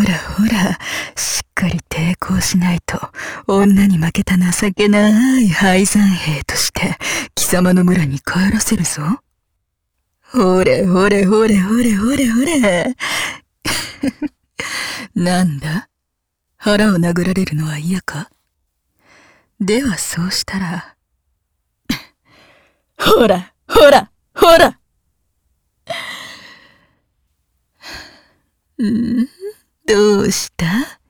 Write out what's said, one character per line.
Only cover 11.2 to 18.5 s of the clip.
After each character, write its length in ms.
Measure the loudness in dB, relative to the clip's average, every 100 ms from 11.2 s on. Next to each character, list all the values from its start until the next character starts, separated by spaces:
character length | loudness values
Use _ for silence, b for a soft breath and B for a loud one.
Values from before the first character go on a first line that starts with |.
| 2
ほ 200 | 2 2
れ、 160 | 2
ほ 140 | 2 0
れ、 200 | 0 0
ほ 140 | 0
れ、 220 | 0 0
ほ 100 | 0
れ。 540 | 0 2 2 0 -2 -6 B B B B _ _ -8 -8 -8 -8 -6
<laughs> 1000 | -6 -8 _ _ -14 -10 -8 -10 -12 -8
な 300 | -4 0 2
ん 160 | 0 -2
だ？ 300 | -4 -6 -8 _ _ _ _ _ _ _
腹 360 | -2 2 2
を 40 | 2
殴 280 | 0 0 -2
ら 80 |
れ 120 | -2 -2
る 100 | -4
の 120 | -4
は 100 | -6
嫌 240 | -4 -6
か？ 280 | -6 -12 -12 _ _